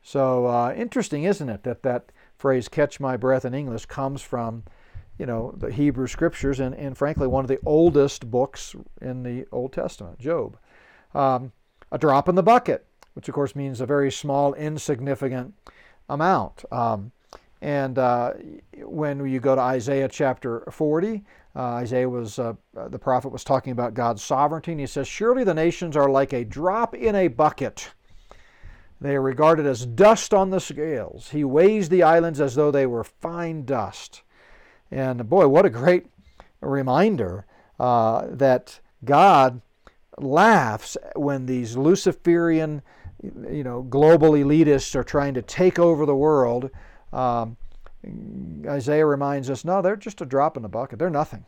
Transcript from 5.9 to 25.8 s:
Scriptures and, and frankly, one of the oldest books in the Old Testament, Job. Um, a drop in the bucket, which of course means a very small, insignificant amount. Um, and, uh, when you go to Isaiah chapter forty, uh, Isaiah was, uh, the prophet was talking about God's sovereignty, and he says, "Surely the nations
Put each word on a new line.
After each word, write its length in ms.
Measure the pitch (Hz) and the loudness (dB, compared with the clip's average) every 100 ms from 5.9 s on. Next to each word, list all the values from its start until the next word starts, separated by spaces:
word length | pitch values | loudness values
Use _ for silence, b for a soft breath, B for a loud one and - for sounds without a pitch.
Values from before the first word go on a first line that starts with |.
| 131 131 | 0 -6
Scriptures 540 | - 165 - 135 131 | -2 -2 -2 -4 -4
and, 140 | 131 | -4
and 220 | - 143 123 | -6 -12 -4
frankly, 300 | 143 156 135 | -4 -2 -2
one 180 | 131 | -2
of 40 | 131 | -2
the 120 | 131 - | -4 0
oldest 640 | 151 170 143 139 - 123 | 4 4 4 2 0 -6
books 440 | 123 135 - - - - - | -2 -2 -6 -18 -18 -20 -16
in 200 | 127 127 | -12 -10
the 240 | 123 123 - | -10 -10 -10
Old 220 | 123 127 | -8 -8
Testament, 440 | 151 175 - 87 - | -6 -8 -10 -18 -12
Job. 380 | 120 165 107 104 b b b b b | -6 -4 -6 -10 b b b b b
Um, 380 | 143 139 127 127 _ _ _ - | -2 0 0 -6 _ _ _ -10
a 60 | 143 | -2
drop 320 | 156 135 143 | 2 2 4
in 60 | |
the 80 | 180 | 2
bucket, 420 | 185 240 247 127 _ _ _ | 6 4 4 -4 _ _ _
which 160 | - - | -16 -10
of 40 | |
course 220 | 139 139 143 | -4 -4 -4
means 240 | 139 120 | -8 -6
a 60 | 123 | -2
very 260 | 143 139 | 0 0
small, 400 | - 147 139 143 | -4 -4 0 0
insignificant 1000 | 139 151 156 - 139 135 135 135 127 123 - - b b b _ | -2 -8 -8 -6 -4 -4 -4 -4 -6 -10 -16 -20 b b b _
amount. 520 | 143 165 180 95 - - | -2 0 0 -2 -10 -10
Um, 420 | 123 117 107 107 _ _ B B _ | -4 -2 -4 -8 _ _ B B _
and, 360 | 147 143 135 127 | -6 -4 -4 0
uh, 360 | 127 120 123 - - - _ - | 0 2 -2 -6 -14 -20 _ -20
when 440 | - 160 151 139 139 | -14 -6 -6 -4 -4
you 140 | 131 | -2
go 140 | 131 | 2
to 60 | 131 | 2
Isaiah 440 | 127 131 117 139 135 | 2 0 -2 -2 -2
chapter 580 | - 139 127 123 117 - | -2 -2 -2 -6 -8 -10
forty, 540 | - 156 156 196 220 202 b b - | -4 0 0 -2 -6 -12 b b -8
uh, 60 | |
Isaiah 460 | 123 120 120 127 127 | -6 -6 -4 -2 -2
was, 300 | 120 117 104 | -4 -8 -6
uh, 140 | 120 98 _ | -8 -8 _
the 240 | - 120 127 | -16 -12 -8
prophet 320 | - 131 139 | -2 -2 -2
was 120 | 120 | -12
talking 300 | - 135 135 | -2 -2 -2
about 220 | 120 123 | -6 -6
God's 280 | 113 120 113 | -2 -2 -4
sovereignty, 500 | - 135 147 160 156 | -4 0 0 0 -8
and 80 | 160 | -8
he 60 | 135 | -8
says, 220 | - 135 | -8 -8
"Surely 360 | - 220 254 | -2 0 2
the 100 | 226 | 2
nations 420 | 156 165 165 | 2 0 0